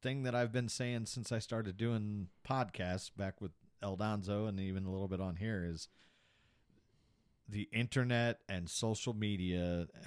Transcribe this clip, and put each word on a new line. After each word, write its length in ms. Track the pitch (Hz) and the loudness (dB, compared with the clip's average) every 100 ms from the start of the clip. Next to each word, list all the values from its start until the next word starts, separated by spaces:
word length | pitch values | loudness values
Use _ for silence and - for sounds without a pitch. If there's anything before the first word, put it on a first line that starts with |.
thing 220 | 131 139 | -4 -2
that 100 | 127 | 0
I've 180 | 120 120 | 2 2
been 160 | 123 120 | 2 0
saying 380 | - 123 120 113 | 0 0 0 -2
since 260 | - 110 | -4 -2
I 60 | 117 | -2
started 400 | - 113 107 95 | 0 -2 -2 0
doing 500 | 117 113 104 104 90 - - | 2 2 0 -2 -4 -8 -2
podcasts 640 | 135 113 - 90 90 - - | 0 0 -2 -2 -2 -4 -4
back 240 | 95 - | -4 -4
with 120 | 98 - - _ | -8 -8 -20 _
El 140 | 101 95 | -4 -2
Donzo 500 | 107 104 95 104 107 | 0 0 0 0 0
and 140 | 98 | 0
even 240 | 95 95 | 0 0
a 60 | 95 | -2
little 180 | 95 98 | -2 -2
bit 120 | 92 | -2
on 160 | 92 87 | -2 -2
here 280 | 107 104 87 | -2 -2 -2
is 220 | 80 - - - _ _ _ _ _ _ - _ _ _ _ _ _ - | -4 -8 -16 -20 _ _ _ _ _ _ -20 _ _ _ _ _ _ -8
the 220 | 104 104 | -4 -2
internet 680 | 110 117 135 123 120 117 117 - | 0 2 2 4 4 4 2 -2
and 180 | 95 85 | -4 -2
social 460 | - 113 110 - | 0 0 0 -2
media 720 | 107 104 101 90 90 87 87 82 - | 0 0 2 2 2 2 2 -2 -6